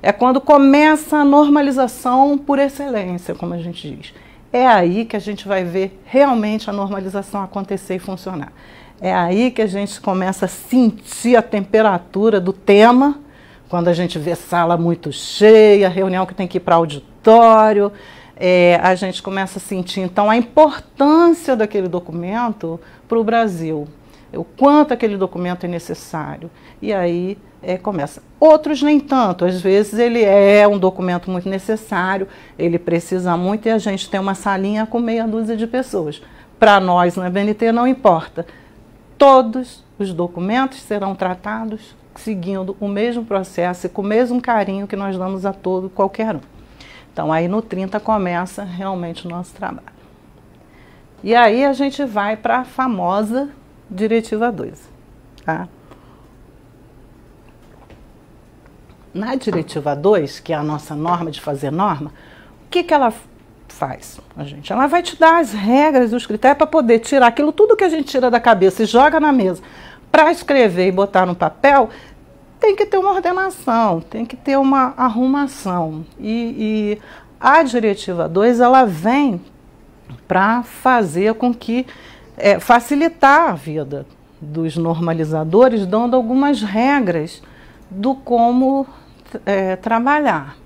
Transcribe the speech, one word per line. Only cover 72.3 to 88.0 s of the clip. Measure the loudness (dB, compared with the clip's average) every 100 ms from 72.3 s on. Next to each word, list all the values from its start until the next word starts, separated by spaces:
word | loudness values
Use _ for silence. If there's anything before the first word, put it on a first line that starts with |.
| -20 _ _
tem | 0 0
que | 0
ter | 0
uma | 0
ordenação, | -2 -2 -4 -6 -8 -4 0 0 -2
tem | -6 -12 -12
que | -10
ter | -2 0
uma | 2 2 0 0
arrumação. | -2 0 0 0 -2 -6 -6 -4 -4 -8 -14 -14
E, | -8 -6 -6 -6 -4 -4 -4 -6
e | -12 -20 -20 _
a | 4 4
Diretiva | 4 0 -2 -2 -6 -6 -2
dois, | 2 2 4
ela | 4 6 4
vem | 0 -2 0 0 -2 -10 _ _ _ -20 _ -20 -20 _
pra | 0 2 0
fazer | -4 -4 0 2 0 -2 -2
com | 0 -4
que, | -4 -6 -6 -6 -14 -20 -20 -20 -2
é, | 2 2
facilitar | 4 2 2 0 0 2 4 4 2
a |
vida | -2 -8 -8 -8 -10 -14 _ _ _
dos | -12 -6 -6 -4
normalizadores, | -2 -2 -2 -4 -4 -4 0 4 4 2 -2
dando | -2 0 0
algumas | 0 0 0 0
regras | -2 -2 0 0 0 -4 -6 -12 -20 -20 -20 -20 -18
do | -6